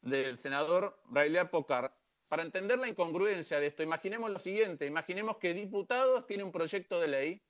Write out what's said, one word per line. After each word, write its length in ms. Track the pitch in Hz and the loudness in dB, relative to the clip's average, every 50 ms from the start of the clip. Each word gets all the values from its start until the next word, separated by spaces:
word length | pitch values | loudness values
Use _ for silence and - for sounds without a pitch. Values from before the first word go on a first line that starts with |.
del 340 | - 123 135 139 131 135 123 | -4 -2 -2 0 0 -2 -4
senador 640 | 113 - 139 135 143 151 151 175 185 190 196 - _ _ | -8 -8 -4 -2 -2 0 2 2 2 2 0 -6 _ _
Braille 320 | - 120 143 147 151 160 175 | -2 2 4 4 4 4 2
Apocar, 580 | 180 170 - 165 139 - 143 123 123 135 _ _ _ _ _ _ _ _ | 2 2 0 -2 0 2 0 0 0 -2 _ _ _ _ _ _ _ _
para 140 | 156 156 | -2 -2
entender 360 | 165 165 - 185 190 202 247 254 | -2 -2 -2 -4 0 2 0 2
la 100 | 262 233 | 0 -4
incongruencia 720 | 202 175 180 165 156 175 190 214 202 180 156 - 160 147 | 0 -2 -2 0 2 0 2 2 2 0 -2 -2 0 0
de 80 | 147 147 | 0 0
esto, 140 | 147 - | -2 -2
imaginemos 480 | 160 160 165 160 - 190 208 233 226 220 | -2 -2 -2 -2 -2 -4 -4 -4 -4 -4
lo 80 | 202 180 | -4 -4
siguiente, 480 | - 185 190 214 220 196 170 143 147 | -6 -4 2 2 2 2 2 -4 -4
imaginemos 500 | 143 147 165 160 - 180 196 214 220 208 - | -2 -2 -4 -4 -4 -6 -4 -2 -4 -4 -2
que 160 | - 180 170 | -2 -2 -2
Diputados 720 | 185 208 190 220 202 190 - 247 247 262 254 262 247 254 | -2 -4 -4 -4 -4 -2 0 0 2 4 4 4 2 0
tiene 180 | - 202 202 202 | -4 -6 -6 -6
un 80 | 185 | -4
proyecto 480 | 156 175 165 156 202 202 180 _ 190 175 | -2 -2 -2 0 -2 -4 -4 _ 0 0
de 80 | 165 151 | 2 2
ley 340 | 139 135 139 156 180 202 _ | 2 0 0 -2 -4 -8 _